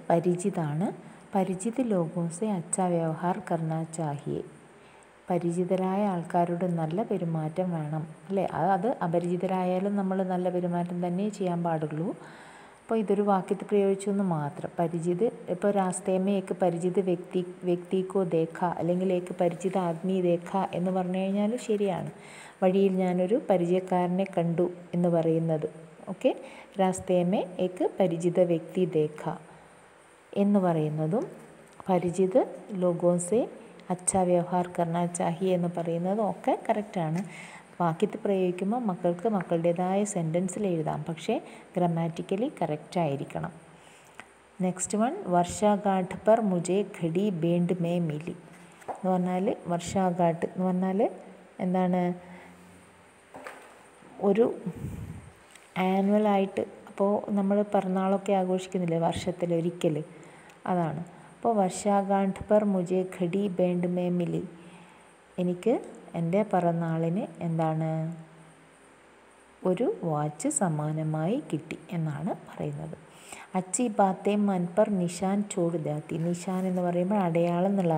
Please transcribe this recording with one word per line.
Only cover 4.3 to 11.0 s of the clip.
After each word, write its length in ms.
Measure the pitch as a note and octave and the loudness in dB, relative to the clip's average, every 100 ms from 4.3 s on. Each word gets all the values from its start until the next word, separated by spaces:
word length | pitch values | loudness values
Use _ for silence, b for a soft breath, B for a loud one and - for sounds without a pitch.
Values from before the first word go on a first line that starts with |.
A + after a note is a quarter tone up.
| C#3+ - - - B B B B B - | -6 -8 -16 -20 B B B B B -4
പരിചിതരായ 720 | F3 E3+ E3+ F3+ F#3 F#3 F#3+ G#3 | -2 0 0 0 0 0 0 0
ആൾക്കാരോട് 540 | F3 E3 F3 F3 F3 F3+ E3 | -2 0 0 2 0 0 0
നല്ല 240 | D#3 F3+ A#3 | 0 -2 -2
പെരുമാറ്റം 560 | F#3+ E3+ D#3+ D#3 D#3+ F#3 E3 | -2 -2 -2 -2 -2 -2 -4
വേണം 260 | D3+ D#3 D#3 - D#3+ | -4 -6 -6 -12 -4
അല്ലേ. 160 | G3 - - | -2 0 0
അത്, 100 | F3 F#3+ | 2 2
അത് 120 | A3 - F3 | 0 -2 0
അപരിചിതരായാലും 880 | F3 F3 F3+ F#3 F#3 F3+ F#3 G3+ G3+ | 0 0 0 0 0 0 0 0 0
നമ്മൾ 180 | F#3+ F#3+ F#3 | 0 0 0
നല്ല 160 | F3+ F3+ F3 | 0 0 0
പെരുമാറ്റം 440 | F3 F3 F3 F3 | 0 -2 -2 -4